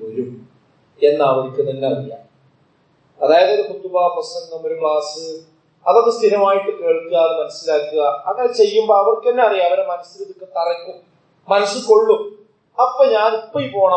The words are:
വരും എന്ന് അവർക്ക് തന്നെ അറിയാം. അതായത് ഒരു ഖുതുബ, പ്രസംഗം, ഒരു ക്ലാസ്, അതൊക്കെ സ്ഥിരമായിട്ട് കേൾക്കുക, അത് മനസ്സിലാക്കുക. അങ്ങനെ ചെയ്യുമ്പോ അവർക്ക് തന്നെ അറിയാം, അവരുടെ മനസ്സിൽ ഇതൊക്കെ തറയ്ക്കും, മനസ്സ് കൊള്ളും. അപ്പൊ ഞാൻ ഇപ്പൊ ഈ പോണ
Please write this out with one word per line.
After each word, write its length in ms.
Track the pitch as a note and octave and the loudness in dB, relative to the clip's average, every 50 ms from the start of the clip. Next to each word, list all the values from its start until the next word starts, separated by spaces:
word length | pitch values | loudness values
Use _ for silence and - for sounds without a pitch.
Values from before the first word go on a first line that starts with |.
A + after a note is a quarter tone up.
| A2 | -14
വരും 260 | A2 A2+ B2+ A#2+ - A#2+ - - - _ _ _ _ _ _ _ _ _ _ | -10 -8 -8 -8 -8 -10 -16 -20 -20 _ _ _ _ _ _ _ _ _ _
എന്ന് 240 | C#3+ D3 D3 D#3 C#3+ C3+ | 2 2 4 4 2 2
അവർക്ക് 300 | C3 C3 C3 B2+ - - - C3 | 2 0 -2 -2 -4 -4 -4 -2
തന്നെ 180 | C3+ C3+ C3+ C3 B2+ | -4 -4 -4 -4 -4
അറിയാം. 280 | A#2 C3 A2+ - - - _ _ _ _ _ _ _ _ _ _ _ _ _ _ _ _ _ _ - - | -4 -6 -10 -14 -16 -18 _ _ _ _ _ _ _ _ _ _ _ _ _ _ _ _ _ _ -2 2
അതായത് 280 | C#3 D#3+ F3 F#3 F#3 G#3+ | 4 4 6 4 4 2
ഒരു 80 | G3+ - - | 0 -2 -4
ഖുതുബ, 300 | - - F#3+ F#3 F3+ F3+ F3 F3 E3+ | -8 -12 -10 -4 -2 0 0 0 0
പ്രസംഗം, 480 | D#3+ D#3 - - E3+ E3 - E3 D#3+ D#3+ D#3 | -2 -6 -8 -10 -12 -12 -12 -12 -10 -8 -8
ഒരു 80 | D#3+ D#3+ | -6 -4
ക്ലാസ്, 460 | D#3+ D3+ D3+ D3+ D3 - - D#3+ E3 D#3+ D#3 D#3+ - _ _ _ _ _ _ _ - F3 | -2 -2 0 -2 -4 -6 -8 -12 -12 -12 -12 -14 -16 _ _ _ _ _ _ _ 0 4
അതൊക്കെ 220 | G3+ A#3 A#3 A#3 A3+ | 4 4 4 4 2
സ്ഥിരമായിട്ട് 560 | - A3 G3 G3+ G3+ G3 G3 G3 G3 G3 G#3 - - | 2 2 2 2 2 2 2 2 2 0 -4 -6 -4
കേൾക്കുക, 360 | E3+ E3 D#3+ E3 E3 - F3+ E3+ E3 | -2 -2 -2 -2 -2 -2 0 2 2
അത് 80 | E3 E3 D#3+ | 2 0 -2
മനസ്സിലാക്കുക. 600 | D3 C#3+ - - - D#3+ D3+ D3+ D3 D3+ D3+ D#3 D3 D3 C#3+ - - F3+ | -4 -6 -8 -10 -4 -2 -2 -2 -2 -2 -2 -2 0 0 -2 -4 -6 -6
അങ്ങനെ 200 | G#3 B3 B3 A#3+ - A3+ | -4 -2 -2 -2 2 2
ചെയ്യുമ്പോ 340 | G#3 G#3 G3+ A3 A3 G#3+ G#3 G3 | 2 4 4 2 2 4 4 4
അവർക്ക് 260 | G3+ A3 A3 A3 - B3 | 4 2 0 0 0 -2
തന്നെ 140 | A#3+ B3+ A#3+ G#3 | 0 2 2 2
അറിയാം, 200 | G3+ F#3+ F3 F3 | 2 2 0 0
അവരുടെ 180 | F#3 F#3+ F#3+ F#3 | 0 0 -2 -2
മനസ്സിൽ 320 | F3 E3+ E3+ - - F#3+ G3 | -6 -8 -10 -14 -18 -16 -16
ഇതൊക്കെ 220 | F#3+ F#3 - F#3 F#3 F3+ E3+ | -16 -16 -18 -20 -10 -8 -6
തറയ്ക്കും, 400 | E3+ E3+ F3 F3 F3 F#3 - - - _ _ _ _ _ _ _ _ F3+ | -4 -4 -4 -6 -8 -14 -18 -18 -20 _ _ _ _ _ _ _ _ -2
മനസ്സ് 320 | F#3+ G3+ G#3 G3+ - B3+ - A#3 | 0 0 0 -2 -4 -4 0 4
കൊള്ളും. 320 | G#3+ G#3+ A3 A3 G3+ - - - - - _ _ _ _ _ _ _ - | 4 4 6 4 2 2 -2 -6 -14 -18 _ _ _ _ _ _ _ 0
അപ്പൊ 260 | B3+ C4 C4 C#4 C4+ B3+ A3 | 0 0 2 2 2 2 4
ഞാൻ 140 | G#3 G#3+ A3+ A3 A3 | 2 2 0 0 -2
ഇപ്പൊ 180 | A3 - - G3 F3+ | -6 -8 -8 -8 -8
ഈ 20 | E3+ F#3 | -6 -2
പോണ 180 | G3 F#3+ F#3 F3+ | 0 2 2 2